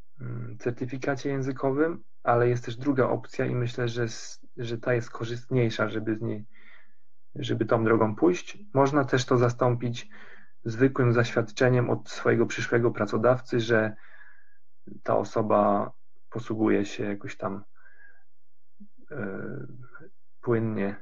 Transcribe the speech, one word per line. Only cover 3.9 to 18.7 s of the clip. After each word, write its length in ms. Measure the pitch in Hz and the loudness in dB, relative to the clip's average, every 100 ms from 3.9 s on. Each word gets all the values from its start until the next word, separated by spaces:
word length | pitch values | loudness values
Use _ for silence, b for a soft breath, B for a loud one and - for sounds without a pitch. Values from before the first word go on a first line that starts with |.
| 120 | 0
s-, 420 | 117 - - - - - | -4 -4 -10 -10 -10 -8
że 200 | 117 113 | -6 -4
ta 160 | 127 | 0
jest 160 | 120 - | 0 0
korzystniejsza, 800 | - 117 123 - 127 113 113 107 | -6 -6 -6 0 2 2 2 0
żeby 260 | 110 113 110 | 0 -2 -2
z 60 | |
niej, 240 | 113 107 - b b b b b b - - - | -2 -6 -8 b b b b b b -10 -8 -6
żeby 300 | 120 113 110 | -2 0 2
tą 180 | 117 | 4
drogą 320 | 110 113 110 104 | 6 6 4 4
pójść. 420 | 170 175 - - - | 4 4 -2 -10 -2
Można 320 | 135 139 147 127 | 4 4 4 2
też 200 | 131 - | 2 4
to 120 | 127 | 4
zastąpić 720 | 120 120 127 120 127 120 - B B B B B 117 | 4 4 2 2 0 -4 -8 B B B B B -4
zwykłym 480 | 113 135 131 123 | 4 4 6 6
zaświadczeniem 760 | 120 120 120 117 - 127 127 117 | 6 4 2 0 4 6 6 4
od 200 | 113 - | 0 -2
swojego 360 | - 117 117 110 | -2 4 4 4
przyszłego 460 | - - 120 117 | 0 2 4 4
pracodawcy, 680 | 104 104 113 117 127 - 123 | 2 0 4 4 4 2 0
że 360 | 113 110 110 104 b b b b b b - - - - | 2 4 2 -2 b b b b b b -10 -10 -10 -8
ta 140 | - 110 | 0 2
osoba 760 | 104 117 107 104 104 101 - - - - - | 2 0 2 4 6 4 0 -6 -10 -10 -8
posługuje 560 | 113 - 110 110 101 101 | -6 -4 2 4 4 2
się 180 | - | -2
jakoś 340 | 107 101 101 - | -4 -4 -6 -6
tam, 260 | 98 98 - - b b b b b - - - - | -6 -6 -8 -10 b b b b b -10 -10 -10 -10